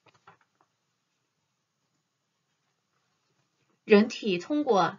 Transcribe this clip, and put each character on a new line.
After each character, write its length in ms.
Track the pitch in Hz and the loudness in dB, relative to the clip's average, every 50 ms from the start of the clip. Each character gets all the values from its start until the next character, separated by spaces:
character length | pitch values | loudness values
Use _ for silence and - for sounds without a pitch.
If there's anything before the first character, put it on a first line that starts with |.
| _ - _ _ _ - - _ _ _ _ _ _ _ _ _ _ _ _ _ _ _ _ _ _ _ _ _ _ _ _ _ _ _ _ _ _ _ _ _ _ _ _ _ _ _ _ _ _ _ _ _ _ _ _ _ _ _ _ _ _ _ _ _ _ _ _ _ _ _ _ _ _ _ _ _ _ | _ -20 _ _ _ -20 -20 _ _ _ _ _ _ _ _ _ _ _ _ _ _ _ _ _ _ _ _ _ _ _ _ _ _ _ _ _ _ _ _ _ _ _ _ _ _ _ _ _ _ _ _ _ _ _ _ _ _ _ _ _ _ _ _ _ _ _ _ _ _ _ _ _ _ _ _ _ _
人 240 | - 214 202 220 - | 4 4 4 4 2
体 300 | - - - 214 180 175 | -4 -8 -6 -6 -6 -6
通 260 | - - 302 294 294 | -6 -6 -6 -6 -2
过 340 | 269 214 190 175 - - | 0 0 0 0 -2 -4